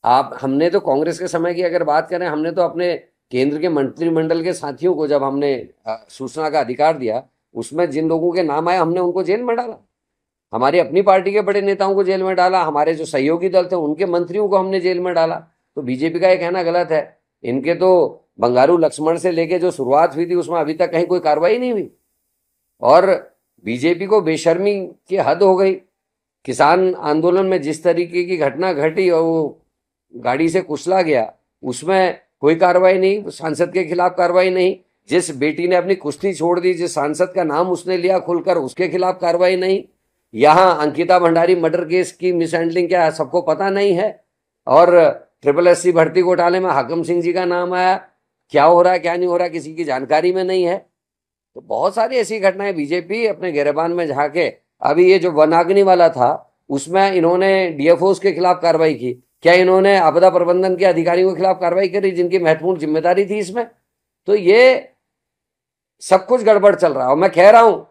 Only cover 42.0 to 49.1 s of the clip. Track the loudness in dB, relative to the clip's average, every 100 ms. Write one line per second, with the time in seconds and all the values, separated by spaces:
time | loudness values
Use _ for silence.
42 | -4 -4 -4 -2 -2 -2 -2 -2 0 2
43 | 0 0 -4 -2 -2 -2 -2 0 0 0
44 | -2 -6 _ _ _ _ 2 4 6 6
45 | 4 0 _ _ -2 2 2 2 2 2
46 | 2 2 0 0 0 0 -2 -2 -2 -6
47 | -4 -4 -2 -4 -2 -4 -4 -2 0 -2
48 | -6 _ _ _ _ 4 6 6 4 2
49 | -2